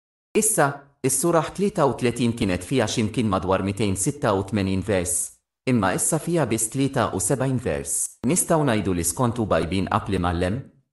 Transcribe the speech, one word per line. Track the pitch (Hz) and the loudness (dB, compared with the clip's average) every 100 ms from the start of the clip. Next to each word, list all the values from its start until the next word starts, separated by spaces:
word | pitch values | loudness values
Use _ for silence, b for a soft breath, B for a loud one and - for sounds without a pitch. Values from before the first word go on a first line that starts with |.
| _ _ _ 208 | _ _ _ 0
Issa, | 214 - 143 - - _ | 0 2 2 0 -16 _
is-Sura | 127 - 170 170 | -2 0 2 2
tlieta | 151 - 196 - 135 | 0 -2 -2 2 2
u | 113 | 2
tletin | 120 117 120 117 | -2 2 0 0
kienet | 101 90 | 0 -2
fiha | - 131 107 | 0 0 2
x'imkien | - 107 131 110 | 0 0 0 0
madwar | 92 90 95 | 0 2 0
mitejn | 95 98 104 95 | 0 0 0 0
sitta | 147 - 123 | -2 0 0
u | 98 | 0
tmenin | 98 104 95 95 | 0 0 0 0
vers, | 92 95 87 - - - _ _ - | 0 0 0 -4 -6 -12 _ _ 0
imma | 120 95 | 2 2
issa | 151 - 160 | 0 0 -2
fiha | - 170 123 | 0 0 0
biss | 113 - | 0 -2
tlieta | 131 139 135 101 | -2 0 0 0
u | 95 | 0
sebgħin | - 131 131 127 | -2 0 0 -2
vers. | 92 73 - - - - | -2 -4 -4 -4 -6 -4
Nistgħu | 120 180 - 165 | -2 0 2 2
ngħidu | 143 107 98 | 2 0 0
li | 87 | 0
skont | - - 123 120 | -2 0 -2 0
Ubaj | 101 85 80 | 0 0 0
bin | 95 92 | -2 0
Qab | 107 - | -2 0
li | 92 | 0
mallem | 87 85 90 123 - _ _ | 0 0 -2 -4 -8 _ _